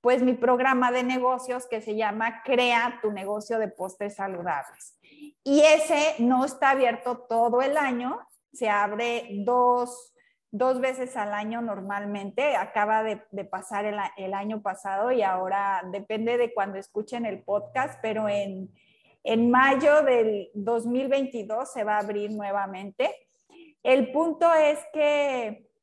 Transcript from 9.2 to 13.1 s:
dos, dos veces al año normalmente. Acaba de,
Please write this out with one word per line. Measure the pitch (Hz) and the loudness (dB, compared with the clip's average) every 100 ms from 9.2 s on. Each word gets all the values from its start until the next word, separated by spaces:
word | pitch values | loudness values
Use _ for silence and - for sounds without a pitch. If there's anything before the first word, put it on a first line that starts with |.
| - 202 202 | -6 -6 0
dos, | 247 247 247 247 - - _ _ _ _ | 4 4 4 0 -8 -20 _ _ _ _
dos | 208 254 254 | -2 0 2
veces | 262 254 254 247 | -2 -4 -8 -6
al | 208 | -4
año | 208 214 233 | -4 -6 -6
normalmente. | 233 196 190 202 208 202 196 - 285 220 | -6 -6 -6 -6 -6 -8 -6 -2 0 0
Acaba | 190 214 208 220 | -2 -2 2 0
de, | 220 | 0